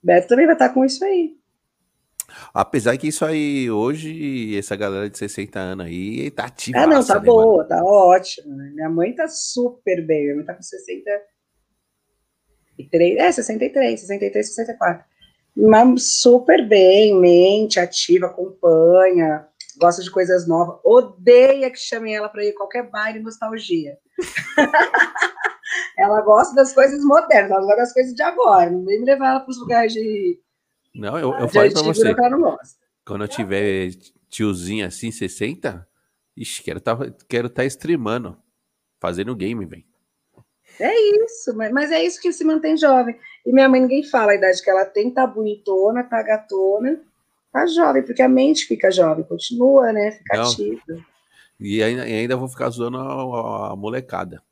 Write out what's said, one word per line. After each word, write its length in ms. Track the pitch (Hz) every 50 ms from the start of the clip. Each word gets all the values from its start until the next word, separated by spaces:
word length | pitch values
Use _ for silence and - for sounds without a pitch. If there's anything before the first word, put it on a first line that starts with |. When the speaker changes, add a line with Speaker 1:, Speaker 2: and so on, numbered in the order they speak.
Speaker 1:
Beto 240 | - 175 175 175 180 -
também 180 | 240 254 339
vai 100 | 320 320
tá 120 | 320 262 254
com 160 | 254 262 262
isso 200 | 269 262 - 370
aí. 320 | 403 392 349 330 311 - _ _ _ _ _ _ _ _ _ _ _ _ _ _ _ _ - - _ - - - -
Speaker 2:
Apesar 440 | _ - 101 - - 135 104 120 123 135
que 80 | - 151
isso 160 | 151 - 165
aí, 460 | 156 160 156 147 147 143 135 127 120
hoje, 840 | 110 104 110 131 151 156 156 156 160 160 151 143 135 127 113 107 104 101
essa 160 | 98 - 107
galera 320 | 101 104 101 98 98 104 104
de 80 | 98
sessenta 440 | - 104 98 - - 98 - _ 101
anos 260 | 92 90 92 95 90
aí 440 | 82 85 90 92 104 113 127 139 147
tá 140 | _ - -
ativa, 320 | 123 _ - - - 127 240
Speaker 1:
Ah, 60 | 294
não, 180 | 330 311 269 247
tá 100 | - 196 208
Speaker 2:
né, 60 | 208
Speaker 1:
boa, 320 | 247 233 220 220 226 208 170
Speaker 2:
mano? 100 | 156 -
Speaker 1:
tá 140 | 175 170 170
ótima. 720 | 190 208 202 190 175 185 190 185 - - - _ 147 139 135 139 139 147
Minha 140 | 151 156 160
mãe 240 | 165 165 175 214 247
tá 120 | - 311 -
super 760 | - - - - - 247 240 240 240 _ _ 202 185 175 160
bem, 200 | 156 160 151 143
minha 120 | 143 143
mãe 80 | 147 151
tá 100 | - 139
com 80 | _
sessenta 480 | - - - - - - 180 185 - 208 202 202 202 _ _ _ _ _ _ _ _ _ _ _ _ _ _ _ _ _ _ _ _ _ _ _ _ _ _ _ _ _ _ -
e 60 | 139
três, 320 | _ - 165 170 175 202 -
é, 140 | 311 359
sessenta 320 | 339 - 214 - 220 220 247
e 60 | 285
três, 300 | - 277 262 233 226 220
sessenta 240 | - 196 196 202 202
e 40 | 202
três, 180 | 202 208 214 214 -
sessenta 180 | - 226 233
e 40 | 226
quatro. 280 | _ - 180 170 170 _ _ _ _ _ _ _ _ _ _ _
Mas 640 | - 208 214 214 214 240 254 247 254 - - - -
super 460 | - 247 240 247 247 - - - 247 208
bem, 500 | 214 196 185 185 190 202 220 214 202 185
mente, 600 | 180 175 175 175 180 190 202 214 220 214 - 190
ativa, 460 | 175 175 - - - - 175 185 180
acompanha, 1200 | 175 - - 180 190 - _ - 170 160 160 165 170 175 185 190 190 180 175 165 156 151 151 156 _ _ _ - - _ _
gosta 220 | 170 175 175 185
de 80 | 180 180
coisas 360 | - 190 185 175 185 180 170
novas, 320 | 170 165 170 175 175 - - -
odeia 840 | 180 226 254 247 196 - _ 180 240 240 247 254 269 269 277 262 254
que 80 | 254 -
chamem 360 | - - 240 226 226 220 214
ela 140 | 214 214 208
pra 160 | 208 208 208
ir 60 | 208
a 40 | 208
qualquer 320 | - 202 190 - 247 240 -
baile, 300 | 220 208 214 220 220 220
nostalgia. 760 | 220 226 220 _ 226 220 226 220 214 - 175 165 151 143 143 _ _ _ _ -
<laughs> 1300 | 359 - - 175 - - - - 285 - - 302 - - - - - - - - - - - - - - - _ _ - - - - - _ -
Ela 220 | - 202 214 214
gosta 320 | 202 214 214 220 - - 247
das 180 | 277 262 262
coisas 300 | - 262 262 277 285 294
modernas, 480 | 285 277 277 330 330 - 311 208 196 196
ela 100 | 196 196
gosta 140 | 190 202 208
das 160 | 226 240 247
coisas 220 | - 254 254 254 240
de 80 | 233
agora. 480 | 302 339 339 403 494 226 202 185 175 175
Não 140 | 180 180 185
vem 160 | 190 202 220
me 60 | 247
levar 240 | 262 277 269 269 262
ela 100 | 262 269
pros 180 | 262 262 254 240
lugares 340 | 247 - 240 233 233 220
de, 480 | 226 220 220 214 214 202 196 180 175 _ _ _ _ _ _ _ _ _ _ _ _
Speaker 2:
Não, 240 | 131 107 101 123 170
eu, 140 | 156 123 104
eu 120 | - 120
Speaker 1:
de 60 | 113
Speaker 2:
falei 180 | - 208 208 202
pra 100 | - 165
Speaker 1:
antigo, 140 | 156 156 160
Speaker 2:
você. 100 | 214 226
Speaker 1:
não, 100 | 220 -
que 60 | 247
ela 100 | 240 247
não 100 | 262 311
gosta. 380 | 320 175 - - - _ _ _ _ _ _ _ _
Speaker 2:
Quando 200 | - 101 101 104
eu 40 | 101
tiver 640 | - - 110 95 98 98 101 101 95 95 92 92 92 _ _ _ _ _ _ _
tiozinho 580 | - - 110 104 95 90 87 92 104 110 101
assim, 240 | 90 - - - 113
sessenta, 800 | 110 - 101 90 - - 104 117 165 185 - 143 - 87 87 _ _ _ _ _ _ _ _ _ _
ixi, 260 | - 117 - - -
quero 180 | - - 80 -
tá, 160 | _ - 113 120 135 - - _ _ _
quero 200 | - 120 117 123
tá 140 | _ - 127
extremando, 720 | 139 131 _ - 156 170 147 113 104 113 123 117 87 90 _ _ _ _ _ _ _ _ _ _ _ _ _
fazendo 340 | - 87 87 87 101 113 127
game, 300 | 101 92 101 120 113 95
velho. 180 | 82 - 87 _ _ _ _ _ _ _ _ _ _ _ _ _ _ _ _ _ _ _ -
Speaker 1:
É 160 | 302 285 440 466 427 415 415 427 453
isso, 320 | 453 - - - 269 220
mas, 160 | 220 220 214
mas 180 | 240 277 302 302
é 140 | 330 320 339
isso 160 | 359 349 -
que 120 | - 359
se 120 | - - 320
mantém 320 | 311 311 311 311 311 320
jovem. 420 | 302 302 285 262 254 247 233 233 _ _ - - _ _
E 80 | 247
minha 160 | 247 269 269 269
mãe, 120 | 262 254
ninguém 240 | 254 247 262 285 285
fala 280 | - - 240 220 208
a 20 | 202
idade 260 | 190 185 185 185 185
que 80 | - 202
ela 140 | 190 190 196
tem, 260 | 196 _ 208 214 247
tá 160 | 247 262 262
bonitona, 760 | 240 202 214 220 214 208 208 _ - 190 190 196 214 233 247 247
tá 180 | 247 240 226
gatona, 800 | 214 214 220 214 214 _ 202 190 190 190 196 214 240 262 320 320 _ _ _ _ _ _ _ _ _ _
tá 160 | - 269 311
jovem, 380 | 349 320 330 339 294 269 269 262
porque 180 | 247 240 -
a 60 | 254 262
mente 380 | 262 254 262 294 311 - -
fica 220 | - 233 214 - 190
jovem, 340 | 185 185 170 160 - 160 160
continua, 680 | _ 170 170 - - 240 240 247 262 277 269 247 226
né, 200 | 214 214 202 214
fica 240 | 214 _ _ - -
Speaker 2:
Não. 80 | - 117
Speaker 1:
ativa. 600 | 120 120 107 104 104 113 117 _ - 165 165 165 _ _ _ _ _ _ _ _ _ _ _
Speaker 2:
E 240 | 104 101 101 110
ainda, 240 | 107 113 123 127 123 117
e 40 |
ainda 240 | 113 107 117 120 131
vou 100 | 123 127 131
ficar 220 | 127 - 131 123
zoando 280 | 117 120 120 120 127 127
a, 40 |
a, 680 | 131 135 135 135 131 127 120 117 113 113 107 107 101 104
a 40 | 101
molecada. 640 | 98 98 107 117 131 127 _ - 92 92 90 87 80 _ _